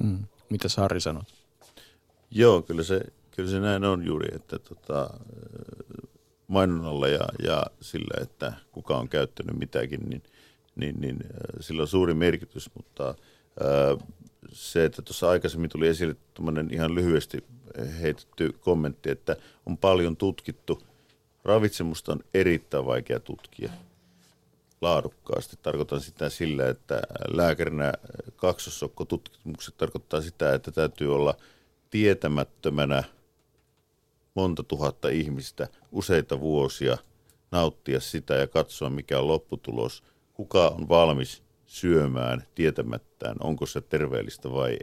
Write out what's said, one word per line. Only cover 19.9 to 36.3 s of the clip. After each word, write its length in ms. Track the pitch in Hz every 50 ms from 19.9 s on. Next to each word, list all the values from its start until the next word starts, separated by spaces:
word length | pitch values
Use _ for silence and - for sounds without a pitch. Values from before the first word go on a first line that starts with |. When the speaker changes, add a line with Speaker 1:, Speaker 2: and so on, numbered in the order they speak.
| 95 92 87 85 80 -
Speaker 2:
tutkittu. 640 | 98 98 90 - - - 90 - _ - 104 - - - _ _ _ _ _ _ _ _ _ _ -
Ravitsemusta 680 | - 104 110 107 104 - - 85 82 80 - - -
on 80 | 80 - - _ -
erittäin 520 | 95 92 90 85 80 - - - 71 65
vaikea 340 | 64 62 64 62 - 60 60
tutkia 500 | - - - - - - _ - - 58 58 - - - _ _ _ _ _ _ _ _ _ _ _ _ _ _ _ _ _ -
laadukkaasti. 760 | - 87 85 73 - - - _ - - - - - - - -
Tarkoitan 400 | - - 73 71 73 - 71 71
sitä 280 | 71 73 - - 78 73
sillä, 400 | - - 85 80 73 67 65 64
että 320 | 64 - _ - 71 57 - - - - - 50
lääkärinä 680 | - 82 87 85 78 73 82 78 78 76 71 71 - - - - - - - - -
kaksosokkotutkimukset 1400 | _ - 92 87 - - 85 80 - 76 73 - - 80 - 87 - - - _ _ - 85 78 - - - - -
tarkoittaa 440 | 82 78 - 78 - - - 78
sitä, 320 | 78 85 - - 80 73 67
että 180 | 65 - -
täytyy 440 | - - 78 73 - - 73 71 71
olla 180 | 69 73 71 67 - - - _ _ _ _ _ _ _ _
tietämättömänä 1120 | - 107 107 101 95 - - 78 73 71 69 - _ _ - 80 73 73 73 69 69 67 - - - _ _ _ _ _ _ _ _ _ _ _ _ _ _ _ _ _ _ _ _ _ _ _ -
monta 300 | 95 95 92 85 - -
tuhatta 460 | - - 73 73 69 - - - 67
ihmistä 580 | 69 80 76 73 71 67 67 - - - 71 65 - _ _ _
useita 480 | - 95 101 - 92 80 71 -